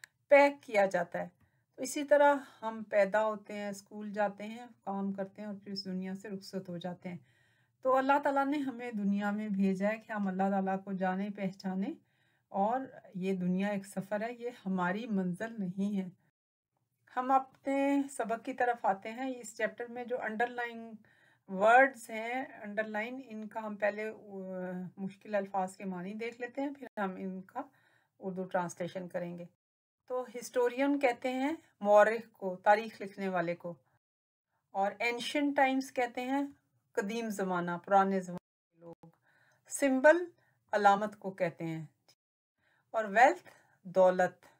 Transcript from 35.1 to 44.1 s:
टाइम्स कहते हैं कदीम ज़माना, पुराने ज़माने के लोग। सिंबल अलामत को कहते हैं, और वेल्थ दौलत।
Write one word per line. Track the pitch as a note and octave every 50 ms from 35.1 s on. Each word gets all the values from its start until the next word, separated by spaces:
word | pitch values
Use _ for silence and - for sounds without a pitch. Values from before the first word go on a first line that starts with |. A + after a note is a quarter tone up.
| A#3+ A#3+ - - - D4+ C#4+ C#4+ C#4
टाइम्स | C#4+ C4+ C4 C4 C4+ C4 -
कहते | - - B3 B3 A#3+ B3+
हैं | B3 B3+ C4+ C#4+ C#4+ C#4+ - _ _ _ _ _ _ _ _
कदीम | - G#3+ G3 A3+ A#3 A3+ A3+
ज़माना, | G#3 - F#3+ F#3 F3+ F3 F3 F3 F3 E3+
पुराने | - - G3+ G3 F#3+ G3 G3 F#3+
ज़माने | F3+ F3+ F3 F3+ - _ _ _ _ _ _ E3
के | E3+
लोग। | E3+ E3+ - - E3 - _ _ _ _ _ _ _ _ _ _ -
सिंबल | - - C#4+ C#4 C4 C4 B3+ D4+ D#4+ F4 F4+ E4+ - _ _ _ _ _ _ _ -
अलामत | G#3 G3+ G3+ G3 G3+ G#3+ G#3 -
को | - - F#3+
कहते | F#3+ F#3+ F#3 E3 E3 - E3+
हैं, | E3 D#3+ D#3+ D#3 D3+ _ _ _ _ _ _ _ _ _ _ _ _ _ _ _ _ _ _ _ _ -
और | A3+ A3 G#3
वेल्थ | G3 A3 B3+ D4 F#4 F4+ - - - - _ _ _ _ - F#3+
दौलत। | E3+ F#3+ F#3 F#3